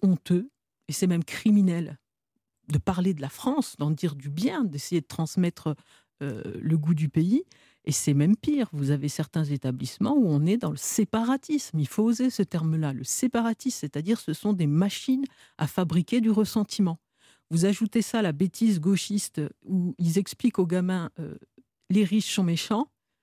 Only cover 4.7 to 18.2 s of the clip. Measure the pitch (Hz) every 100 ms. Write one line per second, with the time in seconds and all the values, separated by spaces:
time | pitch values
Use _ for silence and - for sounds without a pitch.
4.7 | 143 - 170 - - 160 190 170 - 156
5.7 | 147 _ _ _ - 139 107 98 - 151
6.7 | 160 151 156 156 160 175 269 - _ _
7.7 | _ - - - 143 160 220 302 285 214
8.7 | 147 139 143 143 - 156 165 147 143 131
9.7 | 127 135 - 214 294 190 147 160 240 156
10.7 | 135 - - 202 220 233 269 - 294 -
11.7 | 156 139 - 226 233 254 - 196 170 160
12.7 | 160 151 131 - - 254 233 226 220 254
13.7 | - 147 143 170 226 - 151 208 190 147
14.7 | 156 196 - - 262 269 _ - - 151
15.7 | - 175 170 - 233 220 208 214 220 202
16.7 | - 180 165 _ _ _ _ - 165 196
17.7 | 196 220 233 - 226